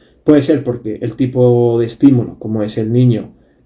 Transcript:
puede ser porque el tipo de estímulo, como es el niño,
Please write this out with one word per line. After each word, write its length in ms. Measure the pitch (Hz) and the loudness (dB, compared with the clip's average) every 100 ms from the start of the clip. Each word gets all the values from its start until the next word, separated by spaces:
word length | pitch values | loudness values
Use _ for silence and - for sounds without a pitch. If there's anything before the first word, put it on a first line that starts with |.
| _ _ | _ _
puede 180 | - 147 | 2 2
ser 220 | 127 143 | 2 -2
porque 340 | 123 123 110 - | -2 -8 -8 -8
el 160 | 113 - | -8 -4
tipo 640 | 123 127 123 120 120 117 | -4 2 2 4 2 0
de 60 | 117 | -2
estímulo, 540 | - 139 123 92 85 | 2 2 4 -2 -8
como 240 | 110 110 | -8 -6
es 160 | 107 - | -6 -6
el 120 | 110 | -2
niño, 440 | 120 123 107 - - _ _ | 2 2 0 -4 -18 _ _